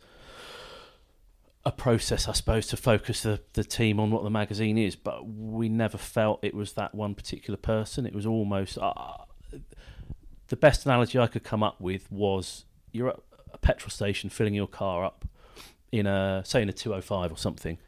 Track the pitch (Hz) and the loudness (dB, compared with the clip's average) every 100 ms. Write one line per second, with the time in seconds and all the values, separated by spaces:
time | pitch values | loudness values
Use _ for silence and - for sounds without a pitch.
0 | - - - - - - - - - - | -20 -20 -20 -18 -18 -16 -18 -18 -20 -20
1 | _ _ _ _ _ _ - - 127 110 | _ _ _ _ _ _ -6 0 2 2
2 | - 113 113 - - 113 - 110 127 107 | 2 0 0 0 2 0 0 0 4 4
3 | - - 110 104 - - - - 110 104 | 4 -2 0 -2 -2 -2 -2 2 4 4
4 | 107 110 104 107 104 104 110 110 98 - | 2 2 0 0 0 0 2 4 2 0
5 | - - 92 107 110 113 113 113 110 101 | -6 -8 -10 -10 -6 0 2 2 2 -2
6 | - 117 107 - 104 104 104 - 101 104 | -4 2 4 2 -2 -4 -6 -4 -6 -4
7 | 104 98 - - - 98 - 110 107 - | -4 -4 -8 -10 -6 -4 0 0 0 -4
8 | 120 104 107 113 101 98 95 - 98 - | -4 -2 0 0 2 0 -2 -2 -4 -4
9 | 64 - - - - 139 - - - - | -10 -14 -18 -20 -18 -16 -18 -20 -20 -16
10 | - - - - - 123 147 - 139 123 | -14 -14 -16 -14 -6 6 6 6 4 4
11 | 113 131 117 - - 110 107 - 92 95 | 4 4 2 0 -2 0 0 0 -4 -4
12 | - 98 101 95 87 - - _ - 113 | -6 0 0 0 -2 -12 -18 _ -10 -4
13 | 127 - - - - - - - - - | -2 -4 -12 -20 -20 0 0 0 -4 -4
14 | 104 98 98 - 107 104 95 - 98 87 | -2 -2 -4 0 0 0 -2 -2 -2 0
15 | 95 - - - - - - - - 113 | -2 -4 -12 -12 -20 -20 -20 -20 -4 0
16 | 101 98 98 95 92 131 104 - 113 95 | 2 2 2 0 2 2 2 -2 -4 -4
17 | - 98 87 80 101 - 82 85 | -2 -2 -2 -2 -4 -4 -8 -8